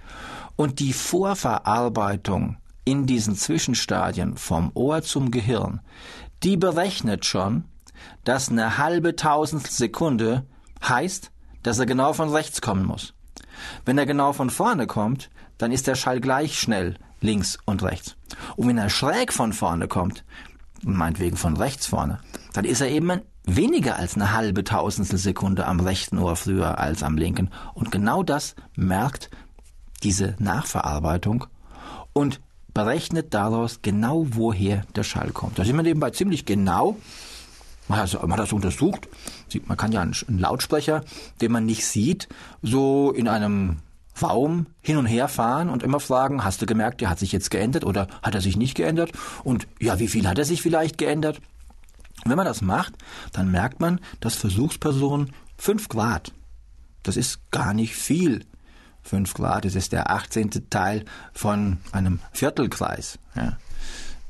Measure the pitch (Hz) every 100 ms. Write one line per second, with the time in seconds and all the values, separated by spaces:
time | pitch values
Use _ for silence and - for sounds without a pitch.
0 | - - - - - - 147 131 143 127
1 | - 175 196 - 127 110 - 113 123 110
2 | 101 101 - 90 - - - - - 139
3 | 131 123 107 98 - 160 - 117 - 95
4 | 90 92 82 - - 82 87 - 131 160
5 | 156 143 135 123 107 113 98 110 - -
6 | - - - - 180 190 185 165 190 185
7 | 123 95 - 98 98 131 - - - -
8 | - - - 135 127 117 110 110 151 175
9 | 165 165 156 147 151 151 - - 117 -
10 | 165 120 110 127 135 - - - - 123
11 | 175 - - - - - 117 113 123 127
12 | 139 156 156 151 151 - - 95 90 -
13 | - - - - - - - - - 139
14 | 135 143 143 139 127 - 208 202 107 -
15 | 107 135 - - - - 117 127 139 123
16 | 135 127 127 135 151 - - 104 87 87
17 | - - 107 104 95 - - 98 92 98
18 | - - - - - - 123 120 101 -
19 | 135 202 247 - 117 95 92 85 95 98
20 | 90 - - - - - - - - 95
21 | 82 82 87 85 85 78 127 - - 76
22 | 73 - - - - 101 101 123 135 151
23 | 170 180 - - - 95 226 339 123 -
24 | 180 - 98 113 110 95 98 110 90 -
25 | 92 92 98 87 98 92 69 87 92 95
26 | - 92 87 85 - 95 82 - 73 73
27 | 73 78 82 87 95 - - - - 95
28 | 104 175 170 143 - - - - 92 92
29 | 131 - - - - - - - - -
30 | 104 92 98 98 101 87 - - - 73
31 | 80 87 104 117 - - - - - -
32 | - - 143 - - - - - 107 156
33 | - 165 160 104 104 113 117 - 107 104
34 | 113 160 156 113 113 98 95 101 - -
35 | 110 - - - 117 110 104 147 165 156
36 | 135 - 196 160 - 104 95 90 156 214
37 | - - - - - - - - - 104
38 | 95 104 82 92 101 104 95 - 165 -
39 | - - - - - - - - 107 110
40 | 87 90 - 92 78 131 - 151 151 156
41 | - - - - 113 117 110 110 - 101
42 | 110 - - - - - 110 131 139 139
43 | 143 123 117 110 104 101 92 78 - -
44 | - - 170 104 147 170 160 - - 151
45 | 117 113 139 - 113 139 175 123 131 143
46 | - 127 135 139 98 - 110 110 110 -
47 | 107 85 98 98 - 95 113 147 - 98
48 | 95 - 110 104 95 98 131 - 165 165
49 | 170 - - - - 120 - - - 98
50 | 110 113 95 92 147 170 165 160 160 -
51 | 147 151 156 143 - - - - - -
52 | - - 113 147 180 107 95 117 185 -
53 | - - - - 95 90 120 - 170 180
54 | - - 113 - 107 95 151 - 156 135
55 | 139 143 139 - - - - 208 - 110
56 | 110 - - - - - - - - -
57 | - 92 - - - - 127 104 113 -
58 | - 156 175 107 - - - - - -
59 | - 98 98 - 87 92 95 95 92 85
60 | - 98 - 113 107 - - 107 95 107
61 | 104 - - - 107 104 101 87 - 98
62 | 92 87 - - 135 - 117 - - -
63 | - - - - 120 - - - - -
64 | - -